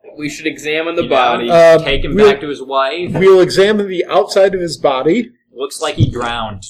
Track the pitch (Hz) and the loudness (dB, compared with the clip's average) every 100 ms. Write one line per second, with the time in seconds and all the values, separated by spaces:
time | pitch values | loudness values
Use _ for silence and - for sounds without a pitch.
0 | - - 147 - 156 147 147 156 165 170 | -20 -12 -10 -8 -8 -8 -6 -6 -4 -4
1 | - 135 123 170 170 170 165 160 151 139 | -2 0 0 0 2 6 6 6 2 -4
2 | 151 175 208 202 151 127 131 135 135 165 | -2 4 4 4 -4 -10 -6 -4 -2 -4
3 | - 156 190 185 175 180 202 214 202 180 | -6 2 4 6 4 2 2 0 -2 -6
4 | - 170 - - 190 190 175 147 147 131 | -2 -2 0 2 0 0 -6 -2 -2 0
5 | 143 214 - _ _ 117 143 - 156 - | 0 -2 -2 _ _ -12 -10 -6 -6 0
6 | - 120 120 117 110 101 - | -2 -2 -6 -6 -10 -12 -18